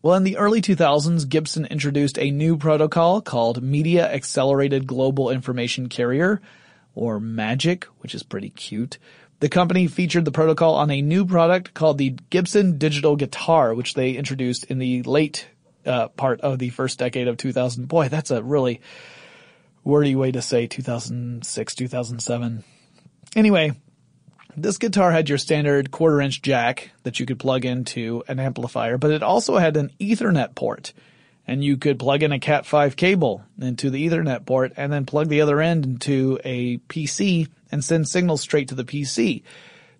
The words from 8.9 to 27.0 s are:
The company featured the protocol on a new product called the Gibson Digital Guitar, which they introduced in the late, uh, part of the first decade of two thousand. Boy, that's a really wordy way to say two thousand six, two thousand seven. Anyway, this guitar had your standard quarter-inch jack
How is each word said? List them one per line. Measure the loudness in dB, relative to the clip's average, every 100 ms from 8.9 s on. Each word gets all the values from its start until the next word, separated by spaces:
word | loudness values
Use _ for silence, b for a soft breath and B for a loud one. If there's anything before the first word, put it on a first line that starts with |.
| -10 b b b _
The | 0
company | 2 2 2 0
featured | 0 0 0
the | 0
protocol | 2 2 4 4 4
on | 2
a | 0
new | 2 2 2
product | 4 4 2 -2
called | 0 0 2
the | 0 -2 -2
Gibson | 0 2 2 2 2
Digital | 0 2 2
Guitar, | 2 -2 -4 2 4 4
which | 0 -4
they | -2 -2
introduced | -2 -6 -4 -2 -4
in | -6 -4
the | -2 -2
late, | 0 2 2 -4 -14 _ _ _
uh, | -4 -2 -2
part | -2 -2 0
of | -2 -2
the | -4
first | -4 -6 -2
decade | -4 -2 -2
of | -2
two | -4
thousand. | -2 -2 -4 -2
Boy, | 0 0
that's | -2 -2
a | -4
really | 0 0 0 -4 B B B B B B B B B _
wordy | 2 4 4
way | 2 0
to | -2
say | 0 0 0
two | -6
thousand | -6 -6 -6 -8 -8 -10
six, | -8 -8 -8
two | -8 -6
thousand | -6 -6 -8
seven. | -4 -4 -4 -6 b b b b b _ -6 2
Anyway, | 4 6 2 -2 _ _ _ _ -20 _ _ -6
this | -4 -2
guitar | 0 4 4
had | 4 2
your | -2
standard | 0 0 4 2 0
quarter-inch | 2 4 4 0 -2
jack | 0 2 2 -2 -10 _